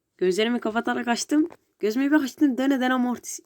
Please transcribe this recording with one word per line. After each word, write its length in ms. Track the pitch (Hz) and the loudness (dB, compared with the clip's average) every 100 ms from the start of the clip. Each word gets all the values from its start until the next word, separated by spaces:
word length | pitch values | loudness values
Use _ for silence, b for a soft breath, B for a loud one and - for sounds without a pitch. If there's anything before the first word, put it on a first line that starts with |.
| _ _ | _ _
Gözlerimi 420 | 185 180 220 240 | 0 2 0 -2
kapatarak 480 | 233 220 233 247 240 | -2 -4 -2 -4 -2
açtım. 420 | 233 - 294 320 - _ _ | -4 0 0 0 -4 _ _
Gözümü 320 | 202 220 277 | -2 0 2
bir 120 | 311 | 2
açtım. 340 | 269 - 294 233 | 0 2 2 2
Döne 240 | 233 277 | 0 2
döne 160 | 254 254 | 2 2
Mortis. 420 | 247 233 - - | 0 -2 -8 -14